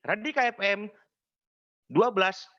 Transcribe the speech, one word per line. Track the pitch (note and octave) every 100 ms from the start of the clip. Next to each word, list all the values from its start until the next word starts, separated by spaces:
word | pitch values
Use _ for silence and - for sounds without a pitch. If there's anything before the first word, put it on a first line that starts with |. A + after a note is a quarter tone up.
Radika | - G3+ A3 D4
F | B3 A#3
M | G3 G3+ G#3 - _ _ _ _ _ _ _ _ -
dua | C3 A#3
belas | G3+ F#3+ F#3+ -